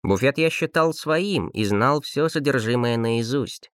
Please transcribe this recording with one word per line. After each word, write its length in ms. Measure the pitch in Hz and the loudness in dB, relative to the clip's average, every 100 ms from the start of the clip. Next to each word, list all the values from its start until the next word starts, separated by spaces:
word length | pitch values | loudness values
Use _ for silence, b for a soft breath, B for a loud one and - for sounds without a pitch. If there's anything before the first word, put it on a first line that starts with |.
Буфет 360 | 92 95 131 139 | 0 2 2 2
я 120 | 160 | 0
считал 420 | - 160 165 165 | 0 -2 0 0
своим 560 | 151 151 160 202 165 87 | 0 -2 -2 0 -2 -2
и 160 | - | -2
знал 360 | 104 101 127 147 | 0 2 2 0
все 280 | - 139 160 | -2 -2 0
содержимое 680 | 160 143 131 110 123 120 117 | 0 0 0 0 0 0 0
наизусть. 760 | 113 117 117 139 110 - - _ | 0 0 0 -2 -4 -10 -20 _